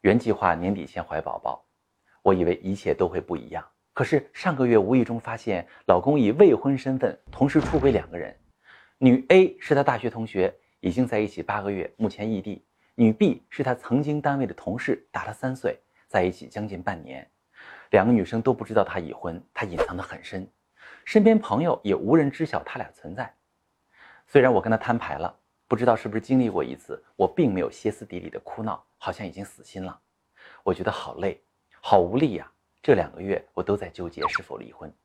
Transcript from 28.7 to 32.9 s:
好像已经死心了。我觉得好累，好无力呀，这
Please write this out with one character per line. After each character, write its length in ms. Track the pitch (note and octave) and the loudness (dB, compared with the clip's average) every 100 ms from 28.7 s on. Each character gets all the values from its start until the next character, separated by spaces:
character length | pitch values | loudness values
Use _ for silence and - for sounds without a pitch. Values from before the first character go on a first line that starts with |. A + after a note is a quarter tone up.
| E2+ _ _ | -8 _ _
好 140 | - | -10
像 120 | - | -8
已 60 | G2 | -12
经 140 | F#2 | -14
死 180 | F#2+ - | -18 -18
心 220 | - F#2+ | -18 -12
了。 120 | F#2 - _ _ _ _ - - | -12 -14 _ _ _ _ -20 -6
我 100 | - | -4
觉 80 | F2+ | -2
得 80 | F#2+ | -4
好 240 | - - B1+ | -6 -12 -6
累， 220 | F#2+ - _ _ _ _ | -6 -6 _ _ _ _
好 200 | - G2+ | 2 4
无 160 | F2 A#2 | 4 0
力 180 | D3 | 0
呀， 160 | F2+ - _ _ _ | -2 -12 _ _ _
这 120 | - | 2